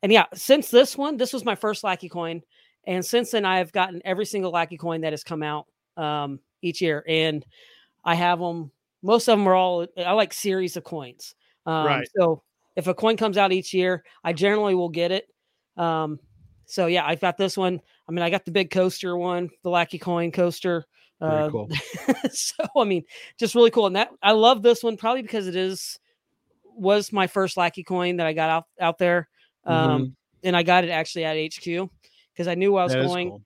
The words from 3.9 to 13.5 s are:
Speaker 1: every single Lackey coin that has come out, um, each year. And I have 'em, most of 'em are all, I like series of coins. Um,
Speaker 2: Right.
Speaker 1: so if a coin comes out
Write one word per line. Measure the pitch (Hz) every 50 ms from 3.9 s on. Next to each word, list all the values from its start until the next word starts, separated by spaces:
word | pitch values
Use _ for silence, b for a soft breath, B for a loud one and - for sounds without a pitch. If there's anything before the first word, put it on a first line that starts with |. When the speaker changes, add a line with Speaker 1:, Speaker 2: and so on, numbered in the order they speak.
| 185 170 -
Speaker 1:
every | 190 185 180 214
single | 196 - 202 185 180
Lackey | 165 175 170 165 175 156
coin | 165 170 165 165
that | 160 160 151
has | 147 -
come | - 175 156
out, | 151 151 151 151 147 _ _ _ _ _ _ -
um, | 160 151 151 147 147 143 139 135 _ _ _ _
each | - 160 160 -
year. | 185 165 151 147 151 -
And | 160 160 160 160 156 151 - b b b b b b b b b b b _
I | 175 170
have | 170 175 175 175 165
'em, | 175 175 170 170 160 143 _ _ _ _ _ _
most | - 185 220 240 233 -
of | 233 208
'em | 202 190
are | 185
all, | 185 185 185 180 175 170 175 _ 185
I | 175 180
like | 190 220 214 180 -
series | - - 208 190 190 185 180 - 180
of | 156
coins. | - 170 156 139 123 123 _ - - - _ _ _ _ _ _
Um, | 170 160 160 156
Speaker 2:
Right. | 151 143 131 123 - _ 202
Speaker 1:
so | 180 170 160 151 _ _ _ _ _ _ _
if | - 165 175
a | 180
coin | 180 214 220 226
comes | 202 220 220 190 196
out | 196 196